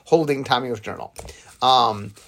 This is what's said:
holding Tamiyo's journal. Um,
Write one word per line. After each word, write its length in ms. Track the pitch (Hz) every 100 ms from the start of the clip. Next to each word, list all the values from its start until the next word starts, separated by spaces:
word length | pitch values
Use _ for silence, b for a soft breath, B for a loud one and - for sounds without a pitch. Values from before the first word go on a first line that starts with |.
| -
holding 400 | 165 147 139 131
Tamiyo's 340 | 123 127 110
journal. 340 | 104 - - - B B B -
Um, 520 | 127 127 117 104 104 b